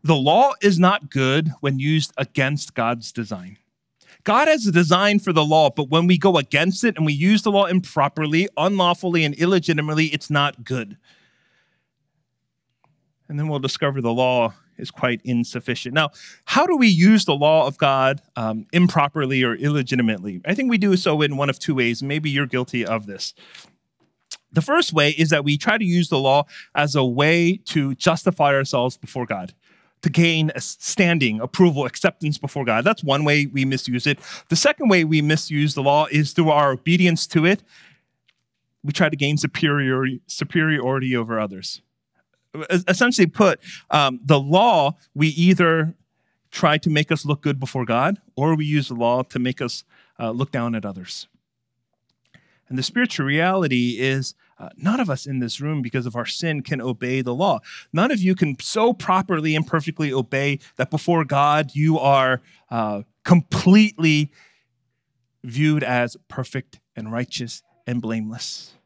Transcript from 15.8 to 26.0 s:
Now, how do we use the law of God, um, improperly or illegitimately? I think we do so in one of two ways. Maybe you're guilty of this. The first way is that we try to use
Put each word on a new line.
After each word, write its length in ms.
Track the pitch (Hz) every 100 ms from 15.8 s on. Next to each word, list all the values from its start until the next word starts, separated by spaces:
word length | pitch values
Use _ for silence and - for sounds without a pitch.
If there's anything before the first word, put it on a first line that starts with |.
| 127
Now, 180 | 143 147 - - -
how 220 | - 247 359
do 100 | 311
we 100 | 233
use 380 | 165 190 220
the 100 | -
law 320 | 143 147 160 135
of 100 | 143
God, 460 | 143 135 131 139 _ -
um, 300 | 110 110 -
improperly 720 | 175 180 160 143 160 131 135
or 140 | 127 113
illegitimately? 840 | 147 147 127 131 113 104 101 90
I 100 | 151
think 160 | 208 262
we 80 | 226
do 180 | 202 185
so 240 | 180 151
in 160 | 147 139
one 140 | 143
of 80 | 131
two 160 | -
ways. 260 | 131 120 117
Maybe 300 | 135 151 156
you're 160 | 139 139
guilty 400 | 123 123 123 104
of 200 | 113 101
this. 280 | 95 - _ - - - _ _ _ _ _ _ - _
The 100 | 156
first 300 | 208 311 -
way 180 | 160 147
is 200 | 147 160
that 140 | 151
we 140 | 143 147
try 200 | - 220
to 60 |
use 260 | 196 175